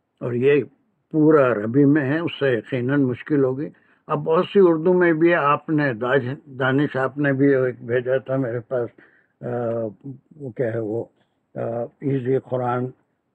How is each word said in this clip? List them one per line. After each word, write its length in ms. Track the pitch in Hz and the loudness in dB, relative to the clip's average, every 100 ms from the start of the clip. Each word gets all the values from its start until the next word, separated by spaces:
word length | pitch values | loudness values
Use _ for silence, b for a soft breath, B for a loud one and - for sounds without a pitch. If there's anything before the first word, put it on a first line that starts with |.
| _ - | _ -12
और 120 | 127 | -6
ये 300 | 120 131 143 110 _ _ _ _ | 0 2 2 0 _ _ _ _
पूरा 340 | 160 151 156 127 | 2 4 6 4
अरबी 380 | 107 110 123 | 2 0 2
में 180 | 143 151 | 4 4
है, 180 | 131 156 | 2 -2
उससे 380 | 170 - 139 117 | -4 -2 -2 -2
यकीनन 420 | - 131 123 143 | -4 -4 -2 0
मुश्किल 400 | 131 120 - 151 | 0 -2 -4 0
होगी। 260 | 131 131 165 b b b b | 0 -2 -10 b b b b
अब 100 | 156 | -6
बहुत 280 | 156 165 185 | 0 0 2
सी 140 | 202 | 4
उर्दू 320 | 180 165 165 | 6 4 2
में 260 | 180 175 156 | 4 4 4
भी 100 | 170 | 4
है, 60 | |
आपने 600 | 170 143 143 - 156 143 | 4 2 0 0 0 0
दाज-, 420 | 113 123 135 123 143 147 | -2 0 0 0 -8 -12
दानिश 480 | 127 131 135 147 135 | -4 0 0 0 -2
आपने 360 | 131 135 147 | -4 -2 -2
भी 140 | 135 143 | 2 2
एक 400 | 135 127 117 123 | 4 0 -4 -4
भेजा 320 | 123 123 131 | -4 0 -2
था 180 | - 135 | -2 -4
मेरे 240 | 131 120 113 | -4 -6 -6
पास, 160 | 127 113 _ b b b b | -6 -6 _ b b b b
अ, 60 | 127 120 117 117 113 98 139 131 _ 156 | -8 -6 -4 -4 -6 -10 -16 -18 _ -16
वो 120 | 139 | -14
क्या 200 | 110 120 | -6 -4
है 100 | 117 | -4
वो, 320 | 110 113 - _ _ _ _ 123 | -6 -6 -8 _ _ _ _ -10
अ, 280 | 120 117 120 - | -8 -6 -10 -8
ईजी 340 | 135 135 123 131 | -4 -4 -2 -4
कुरान 540 | - 127 123 123 127 - _ _ _ | -2 -6 -2 -4 -6 -10 _ _ _